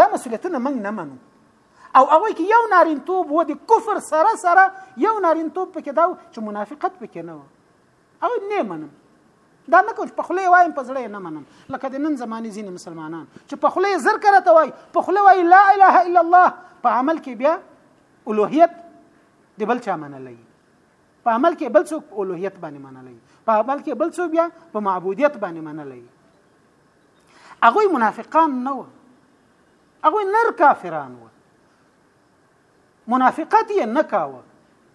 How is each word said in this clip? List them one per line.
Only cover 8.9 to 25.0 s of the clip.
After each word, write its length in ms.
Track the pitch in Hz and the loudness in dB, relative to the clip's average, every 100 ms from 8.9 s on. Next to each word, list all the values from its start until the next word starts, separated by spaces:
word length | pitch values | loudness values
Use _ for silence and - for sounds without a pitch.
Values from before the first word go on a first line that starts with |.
| _ _ _ _ _ _ _ - | _ _ _ _ _ _ _ 2
دا 100 | 339 427 | 2 4
نه 80 | |
کوم 140 | - 285 | -4 -8
چې 60 | - | -8
په 60 | - | -6
خوله 140 | 349 | -2
یې 100 | 381 | 4
وایم، 180 | 359 349 294 | 4 4 0
په 60 | |
زړه 160 | 247 269 | -8 -10
یې 100 | 226 202 | -10 -12
نه 40 | |
منم. 240 | 180 156 135 _ - | -12 -14 -16 _ -14
لکه 200 | 262 269 | -10 -8
د 80 | 269 | -6
نن 100 | 311 277 | -4 -4
زمانې 280 | 226 226 226 202 | -6 -10 -10 -12
ځینې 140 | 202 175 | -14 -14
مسلمانان 480 | 180 165 156 165 135 - _ | -16 -14 -12 -14 -16 -20 _
چې 80 | 285 | -2
په 60 | 294 | -2
خوله 160 | 349 403 | 0 -2
یې 80 | 370 247 | 0 0
زر 120 | 440 | 2
کره 160 | 415 392 370 | 4 4 6
ته 80 | 320 | 4
وایي، 140 | 277 - - | 4 -4 -6
په 80 | 349 - | -4 0
خوله 180 | 381 403 | 4 6
وایي 180 | 381 339 | 6 6
لا 100 | 370 392 | 6 8
اله 220 | 403 381 370 | 6 6 6
الا 180 | 359 349 330 | 4 2 4
الله، 280 | 359 349 359 - _ | 6 4 0 -18 _
په 180 | 240 220 | -2 0
عمل 160 | 269 330 | -2 -4
کې 160 | - 226 | -8 -4
بیا 160 | 269 349 - _ _ _ _ _ - | -2 -2 -8 _ _ _ _ _ -6
الوهیت 440 | 214 196 262 330 - - _ _ _ _ _ _ - | -2 0 0 -2 -4 -20 _ _ _ _ _ _ -10
د 100 | 208 | -6
بل 100 | 240 202 | -6 -6
چا 100 | 170 | -10
منلی، 340 | 147 139 127 117 113 _ _ _ _ _ _ _ | -10 -18 -20 -20 _ _ _ _ _ _ _ _
په 120 | 240 226 | -4 0
عمل 140 | 330 339 | 0 -2
کې 160 | 269 262 | -6 -6
بل 100 | 311 | -8
څوک 260 | 311 - 202 | -12 -12 -10
الوهیت 320 | 190 170 190 185 | -10 -8 -10 -12
باندې 160 | 165 143 135 | -18 -18 -20
منلی، 300 | 131 131 120 _ _ - | -20 -20 -20 _ _ -2
په 160 | 214 226 | -2 -2
عمل 180 | 277 | -6
کې 100 | 311 226 | -6 -6
بل 80 | 320 | -6
څوک 240 | 330 349 320 | -4 -4 -2
بیا 100 | 339 - _ | -4 -6 _
په 120 | 214 202 | -8 -4
معبودیت 500 | 185 | -4